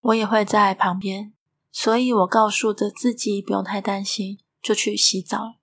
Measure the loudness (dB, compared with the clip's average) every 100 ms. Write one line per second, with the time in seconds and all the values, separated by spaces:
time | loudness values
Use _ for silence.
0 | 2 0 2 2 2 4 2 2 0 0
1 | -4 -8 -10 _ _ _ _ -4 0 2
2 | 4 2 4 4 4 2 -2 0 -4 0
3 | -2 0 -2 -2 -2 -4 -2 -6 -4 -6
4 | -6 -6 -6 -8 _ _ -2 -2 0 2
5 | 0 0 -6 -8 -8 -16